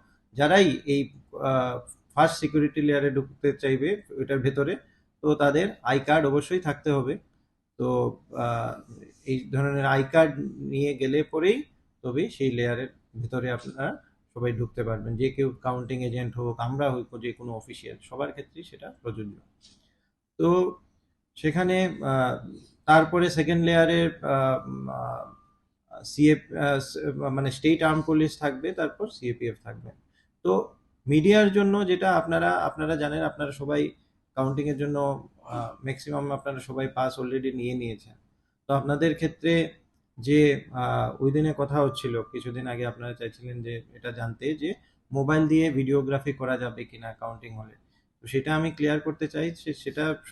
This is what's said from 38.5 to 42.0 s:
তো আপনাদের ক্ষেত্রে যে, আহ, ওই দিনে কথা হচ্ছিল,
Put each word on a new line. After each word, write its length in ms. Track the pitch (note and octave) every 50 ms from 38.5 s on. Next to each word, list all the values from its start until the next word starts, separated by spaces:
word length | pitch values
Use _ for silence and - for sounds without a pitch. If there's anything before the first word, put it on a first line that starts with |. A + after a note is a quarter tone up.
| _ _ _ -
তো 60 | C#3
আপনাদের 400 | C3+ B2+ C#3 C#3+ C#3 D#3+ D#3+ D3+
ক্ষেত্রে 580 | - D#3+ D#3 D#3+ - - E3 E3+ E3 D#3+ E3 - _ _ _ _ _ _ _ _ -
যে, 460 | A2+ C3+ D3 D3+ D3+ D3 C#3 - - -
আহ, 500 | C3 B2+ B2 B2 A#2+ A#2+ A#2 A#2 - -
ওই 100 | C3+ C3+
দিনে 220 | C3+ D3+ D#3 D#3 D3
কথা 240 | C#3+ C#3 C#3 C#3+ D3
হচ্ছিল, 420 | C#3+ C3+ C#3 -